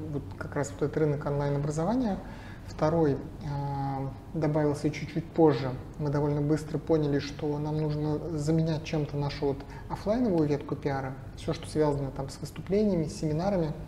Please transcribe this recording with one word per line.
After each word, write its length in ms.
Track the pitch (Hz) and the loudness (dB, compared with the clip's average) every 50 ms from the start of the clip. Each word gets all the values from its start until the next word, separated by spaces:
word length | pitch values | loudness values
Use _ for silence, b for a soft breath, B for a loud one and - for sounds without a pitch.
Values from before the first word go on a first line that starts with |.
| 156 156 143 | -6 -4 -4
вот 100 | 135 - - - - | -6 -6 -6 -8 -10
как 160 | - - - | -8 -6 -4
раз 160 | 147 135 - | -4 -4 -4
вот 100 | - - | -2 -2
этот 160 | 151 143 - | -2 0 2
рынок 280 | 156 156 151 139 143 - | 2 2 2 2 0 -2
онлайн-образования. 920 | 147 143 143 143 143 143 139 147 151 147 160 165 196 240 262 247 208 185 - B B B B B B B B - | -2 0 0 0 0 0 0 0 0 0 0 0 2 2 2 2 0 -2 -2 B B B B B B B B -12
Второй, 480 | - - - 156 156 170 170 160 143 131 | -12 -4 0 2 2 4 4 4 4 4
э, 960 | - - - - - - 147 143 143 139 139 139 139 139 139 135 135 139 135 - - - - - | 2 -2 -6 -10 -8 -6 -4 -4 -2 -2 -2 -2 -2 -2 -2 -2 -2 -4 -6 -6 -10 -10 -8 -2
добавился 560 | 160 156 151 151 156 151 147 143 147 - 151 | 0 0 2 4 4 4 2 2 2 0 -2
чуть-чуть 340 | - - - - - 165 160 | -2 -2 -6 -6 -4 -6 -6
позже. 460 | - - 170 165 151 135 131 131 127 131 - - - - 170 | 0 4 8 8 8 8 6 2 -4 -4 -6 -8 -10 -6 -4
Мы 100 | 151 143 | -2 0
довольно 320 | 143 147 147 147 147 147 | 2 2 2 2 2 2
быстро 360 | 147 147 156 147 151 - - | 2 2 2 2 0 -2 -4
поняли, 420 | 143 - - 165 156 147 143 143 139 | -2 2 2 4 4 4 4 2 0
что 380 | 139 - - - 156 147 147 147 | 0 -2 -6 -4 -4 -2 -2 -2
нам 180 | 151 151 151 | -2 -2 0
нужно 400 | 156 156 151 147 151 151 151 151 151 - 175 160 | 0 0 0 0 0 0 0 0 -2 -2 -4 -4
заменять 460 | 151 143 156 165 160 160 165 156 147 - | -2 2 2 4 4 4 2 0 -2 -2
чем-то 320 | - 165 156 143 143 143 | -2 0 0 0 0 0
нашу 300 | 143 143 143 - - 143 | -2 -2 -2 -2 0 0
вот 120 | 139 139 139 - B B B B - | 0 0 -2 -6 B B B B -8
офлайновую 600 | - - - 196 220 254 254 214 175 165 151 147 | -8 -4 -2 0 2 2 2 4 4 4 4 4
ветку 260 | 147 139 143 143 139 | 2 0 0 -4 -6
пиара, 380 | 131 - 147 135 135 135 131 135 - - - - | -4 -2 -2 -2 -2 -2 -4 -6 -8 -10 -12 -12
все, 160 | - - 165 156 | -6 -4 -4 -4
что 160 | - - - | -4 -6 -2
связано 420 | - 151 151 147 139 139 139 131 | 0 2 4 4 2 2 -2 -4
там 160 | - - 139 | -4 -6 -6
с 140 | 139 - - | -6 -8 -10
выступлениями, 640 | 160 - - 160 - - 190 208 214 202 185 165 156 | -12 -10 -10 -10 -2 0 2 4 4 4 4 2 0
с 100 | 147 - - | 0 -2 -2
семинарами, 520 | 160 151 151 160 180 202 202 175 160 147 156 - B | -2 0 0 2 2 2 2 2 0 0 -2 -6 B